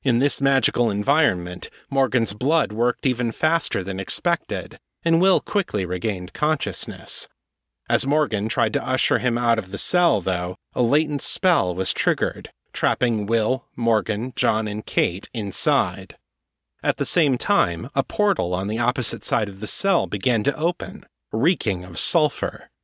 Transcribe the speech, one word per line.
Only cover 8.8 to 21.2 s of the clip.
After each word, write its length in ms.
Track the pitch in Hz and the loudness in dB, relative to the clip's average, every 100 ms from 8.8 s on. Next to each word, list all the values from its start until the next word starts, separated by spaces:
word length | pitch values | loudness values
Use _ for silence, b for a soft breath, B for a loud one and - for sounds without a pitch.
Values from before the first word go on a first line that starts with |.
| 135 | -2
usher 300 | 131 - 123 | -2 0 0
him 180 | 120 117 | 0 0
out 220 | 120 110 | 2 0
of 140 | 95 | 0
the 60 | 98 | 0
cell, 420 | - 175 175 110 | 2 4 4 2
though, 340 | 90 90 90 95 _ | 0 -2 -4 -8 _
a 60 | - | -2
latent 420 | 120 147 151 147 | 2 2 2 0
spell 520 | - - 185 156 92 | 0 2 2 2 2
was 180 | 87 95 | 0 0
triggered, 580 | - - 151 92 - - _ _ | 2 0 0 -2 -4 -16 _ _
trapping 540 | - 143 117 123 110 104 | -4 -2 0 0 0 0
Will, 380 | 113 110 127 _ | 0 2 -2 _
Morgan, 580 | - 117 110 95 104 127 - | -4 2 2 0 -4 -4 -2
John, 320 | 123 110 107 | 0 0 -2
and 180 | 104 - | -6 -4
Kate 420 | - 123 87 - | -2 -2 -4 -10
inside. 840 | 117 101 - 156 139 95 92 95 - _ _ _ _ _ _ | -6 -2 0 2 2 0 -6 -14 -18 _ _ _ _ _ _
At 140 | 151 - | -4 0
the 60 | |
same 320 | 143 180 151 123 | 0 2 2 0
time, 540 | - 202 98 85 113 - | 0 0 2 -2 -4 -4
a 80 | |
portal 500 | - - 208 92 87 | -4 0 0 0 -2
on 140 | 90 98 | -2 -2
the 100 | 113 | 0
opposite 460 | 120 123 120 107 | 0 0 0 0
side 240 | - 123 104 | 0 0 0
of 100 | 98 | -4
the 80 | 110 | 0
cell 400 | - 196 170 92 | 2 2 2 0
began 380 | 101 123 113 | -2 0 2
to 120 | 104 - | 0 0
open, 480 | 165 - 92 - - _ | -2 -2 -10 -10 -18 _